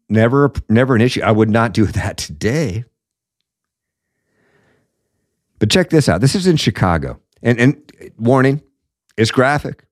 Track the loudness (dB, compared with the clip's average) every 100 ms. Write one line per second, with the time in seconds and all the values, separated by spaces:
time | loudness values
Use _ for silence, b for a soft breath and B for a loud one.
0 | -2 2 2 4 0 -2 0 2 2 2
1 | 0 0 0 2 2 2 0 0 -2 -2
2 | -6 -8 -12 -6 -4 -4 -4 -6 -12 _
3 | _ _ _ _ _ _ _ _ _ _
4 | _ _ _ _ _ _ _ _ _ _
5 | _ _ _ _ _ -8 -2 -2 0 0
6 | 0 0 0 0 0 0 0 -2 0 -2
7 | -4 -12 _ _ -2 2 2 0 -6 -20
8 | -20 -6 0 2 2 -2 -8 _ _ _
9 | _ -2 -2 2 0 0 -4 -14 _